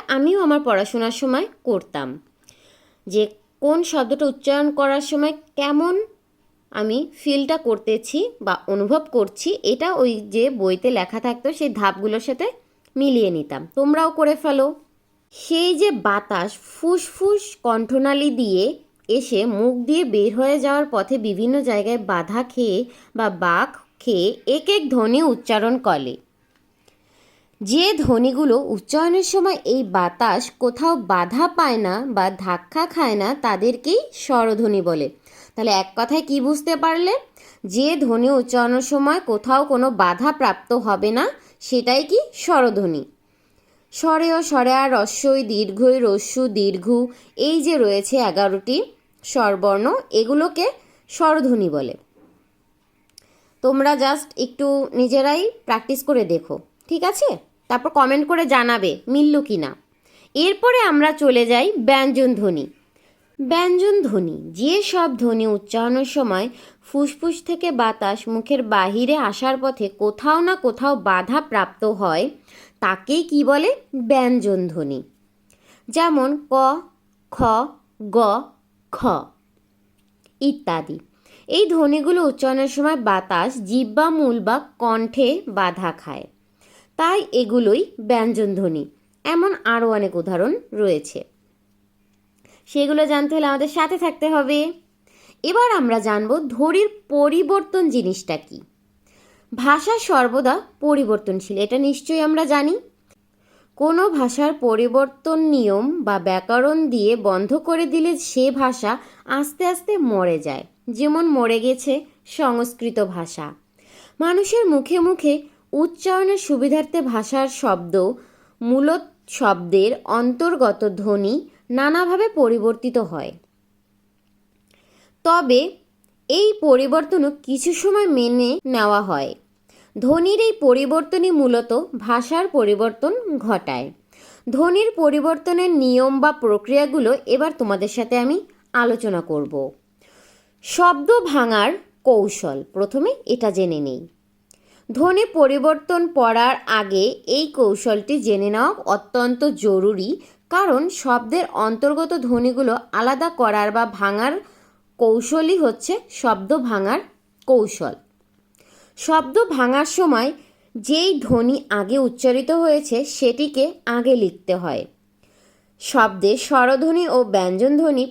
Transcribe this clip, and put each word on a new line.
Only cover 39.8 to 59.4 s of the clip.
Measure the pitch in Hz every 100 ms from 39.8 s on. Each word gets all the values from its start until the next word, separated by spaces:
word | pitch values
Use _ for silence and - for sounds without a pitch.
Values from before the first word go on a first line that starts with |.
| 262
বাধা | 208 180 175 277
প্রাপ্ত | 294 240 185 -
হবে | 240 214 190 208
না, | 233 403 - _ _
সেটাই | - 247 247 262
কি | 294 440 622
স্বরধ্বনি। | - - 311 247 202 185 151 143 _ _ _ _ _ _ _ _
স্বরেয়, | - 320 320 330 330
স্বরেয়া, | 320 285 247 262 269
রস্বই, | 240 214 - 277 269
দীর্ঘই, | 214 208 202 196 254 262
রস্যু, | 233 196 - 254 254
দীর্ঘ, | 208 196 185 185 240 240 - - -
এই | 277 320
যে | 285 302
রয়েছে | 214 202 196 262
এগারোটি | 220 170 196 196 240 294 523 - _ _
স্বরবর্ণ, | - 262 214 190 202 196 240 508 -
এগুলোকে | 220 226 294 339 339 415 - _ _ _
স্বরধ্বনি | - 311 311 262 226 180
বলে। | 147 127 - _ _ _ _ _ _ _ _ _ _ _ - _ _ _ -
তোমরা | 254 269 277 285
just | 269 294 - -
একটু | 247 - 285 277 269
নিজেরাই | 247 247 269 277 311 427 -
প্র্যাকটিস | - 226 - 269
করে | 277 254 180
দেখো, | 165 165 143 - _ -
ঠিক | 330
আছে? | 359 403 571 - _ _ -
তারপর | 240 294
কমেন্ট | 285 262 277 294
করে | 339 302
জানাবে | 262 240 233 185 - -
মিলল | 277 294 294